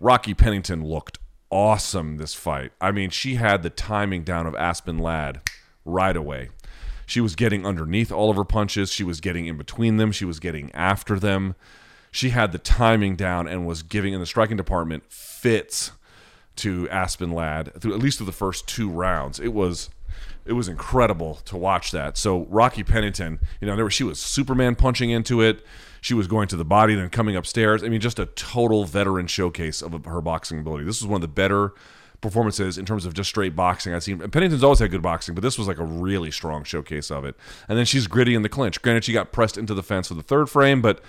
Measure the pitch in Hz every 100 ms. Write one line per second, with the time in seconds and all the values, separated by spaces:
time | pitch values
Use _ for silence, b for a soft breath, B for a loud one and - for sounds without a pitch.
0 | 117 123 - 95 113 101 90 85 78 78
1 | - - - - _ 95 107 104 - 95
2 | 78 76 78 - 82 69 65 - 92 101
3 | 95 - 135 123 113 101 85 - - 107
4 | 101 92 80 85 82 64 87 85 - 82
5 | 82 80 71 65 - B B B 80 90
6 | 95 85 73 67 64 - B B B B
7 | B 120 110 78 117 101 98 87 78 98
8 | 110 90 107 101 98 113 101 107 95 -
9 | 92 80 92 87 82 78 71 - 113 110
10 | 107 98 92 78 87 78 71 73 90 98
11 | - 98 104 95 95 92 B B B B
12 | B - 127 120 107 82 - - 113 113
13 | 98 90 92 90 82 90 85 82 82 104
14 | 98 95 85 120 110 110 90 90 82 78
15 | - - - - 120 107 - - - -
16 | b b b b b - 104 90 90 95
17 | 90 - 87 82 80 78 78 80 113 101
18 | 135 - 98 - 98 90 - - 104 85
19 | 92 85 69 71 113 107 90 85 - -
20 | B B B B - 120 92 80 - 127
21 | 113 85 80 76 - 95 92 92 - 85
22 | 71 - 104 90 76 104 123 110 - 113
23 | 107 95 82 80 B B 104 101 107 -
24 | 120 76 - - 127 127 123 117 131 120
25 | 120 117 113 120 113 110 B B B B
26 | - 120 92 110 101 87 80 101 110 104
27 | 90 - 107 92 82 117 110 107 113 113
28 | 117 113 92 - - 120 117 107 95 98
29 | 98 92 87 - 90 85 82 - 85 82
30 | 82 85 82 80 - 78 78 76 78 113
31 | 104 101 82 73 95 101 101 B B B
32 | B B 107 107 110 101 95 87 95 107
33 | 87 82 95 107 95 80 90 90 95 87
34 | 98 92 101 151 185 147 139 127 107 90
35 | 85 82 - 85 120 123 98 82 80 82
36 | 92 98 80 - 80 76 73 82 73 76
37 | - 71 67 - B B B 110 117 135
38 | 101 120 120 117 107 139 117 - 123 113
39 | 110 113 92 - 110 - 107 98 - 98
40 | 90 80 - 139 143 143 139 135 113 95